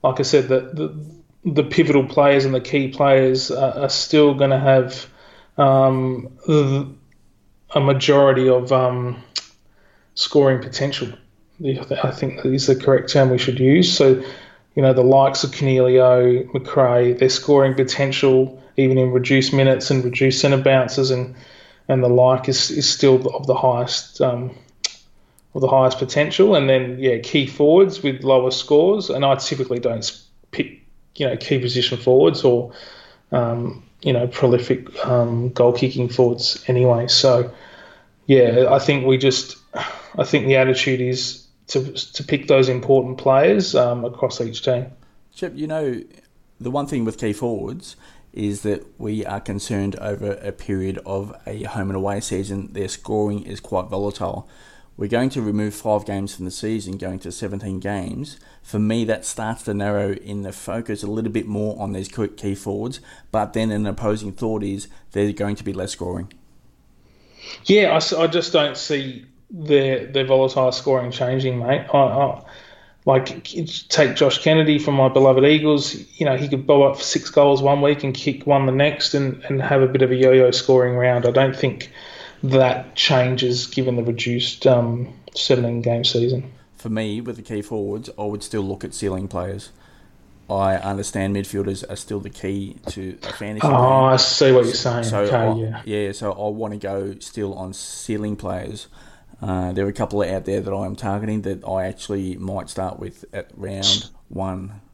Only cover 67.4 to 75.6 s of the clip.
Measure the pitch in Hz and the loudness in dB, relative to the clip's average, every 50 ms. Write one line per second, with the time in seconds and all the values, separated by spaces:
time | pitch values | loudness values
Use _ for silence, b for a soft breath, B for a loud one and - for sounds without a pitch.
67.4 | B B B B B - 196 208 202 165 143 160 151 - 185 160 165 165 160 175 | B B B B B 2 4 4 4 4 2 2 0 0 -2 0 0 0 0 -2
68.4 | 160 - - 165 147 147 131 - - - 151 139 135 135 127 117 - _ _ _ | -4 0 0 0 0 0 -4 -8 -6 -4 -4 -4 -4 -8 -12 -16 -20 _ _ _
69.4 | _ _ 226 175 156 151 147 139 135 135 131 120 - - 139 135 135 131 135 131 | _ _ -16 -14 -2 2 2 2 4 2 -2 -2 -4 -4 -4 -4 0 2 2 2
70.4 | 131 131 131 139 131 127 123 - - 143 135 131 123 120 120 - 131 123 131 131 | 2 2 0 0 0 0 0 -2 -2 0 0 0 -2 -4 -6 -4 -4 -2 -2 -2
71.4 | 131 131 123 123 117 120 135 147 - - - 143 135 123 - 135 143 131 - - | -2 -2 -4 -4 -2 -2 -2 -2 -2 0 2 2 4 4 2 0 -2 -2 -4 -8
72.4 | - B B B B B B B B B B B B - 135 131 131 - - - | -14 B B B B B B B B B B B B 2 2 2 2 -2 -10 -14
73.4 | - - - - 165 - - - - _ - - 151 127 - - 147 135 127 - | -14 -12 -10 -8 -8 -8 -10 -14 -8 _ 2 2 2 2 2 2 2 2 2 0
74.4 | - 165 156 160 156 156 151 147 147 - 143 139 131 131 131 139 135 135 131 131 | 2 2 4 4 4 2 2 0 0 0 2 2 2 4 4 6 6 6 6 6
75.4 | 131 143 156 156 | 6 6 4 4